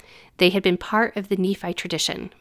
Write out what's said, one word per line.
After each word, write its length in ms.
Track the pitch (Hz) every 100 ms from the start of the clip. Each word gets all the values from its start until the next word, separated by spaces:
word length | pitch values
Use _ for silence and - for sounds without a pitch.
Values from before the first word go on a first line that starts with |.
| - - - -
they 140 | 180
had 140 | 196
been 120 | 190 180
part 400 | - 214 226 208
of 140 | 196
the 80 | 190
Nephi 360 | 185 196 175
tradition. 600 | 175 175 156 - - - -